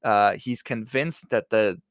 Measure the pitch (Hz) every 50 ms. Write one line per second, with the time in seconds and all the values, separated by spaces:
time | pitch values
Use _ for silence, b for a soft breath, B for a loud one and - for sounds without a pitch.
0 | - 113 107 101 101 101 92 - - 127 123 120 - - 131 113 110 113 127 131
1 | 143 165 156 - - - - 113 - _ - 110 107 104 90 87 _ _